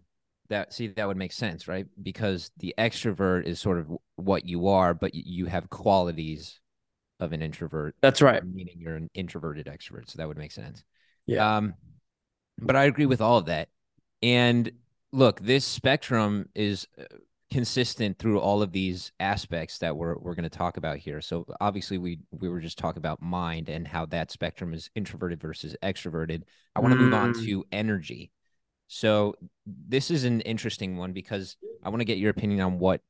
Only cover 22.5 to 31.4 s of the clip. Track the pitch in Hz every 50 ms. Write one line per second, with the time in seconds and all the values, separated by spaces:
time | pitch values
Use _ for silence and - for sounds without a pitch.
22.5 | 87 87 80 82 - - - 85 80 - 78 80 78 - - 85 87 90 87 85
23.5 | 82 80 80 - 73 80 82 78 80 82 82 80 80 85 80 - - - - 85
24.5 | - - 98 87 80 82 - - - 113 104 - - 80 92 90 85 80 - 80
25.5 | 76 - - 76 80 - - 98 92 - - 92 80 82 80 80 80 82 - -
26.5 | _ _ _ _ - - 113 127 127 127 127 127 123 107 - 120 120 117 117 110
27.5 | 101 95 - - - 101 110 110 107 95 78 71 62 62 - - _ _ _ _
28.5 | _ _ _ _ _ _ _ - - - - 110 107 104 104 104 - - - -
29.5 | _ _ - - 101 - - 101 117 135 139 - 175 151 127 123 120 113 - -
30.5 | 113 110 - 117 - - 107 95 92 90 90 92 90 92 87 - 110 98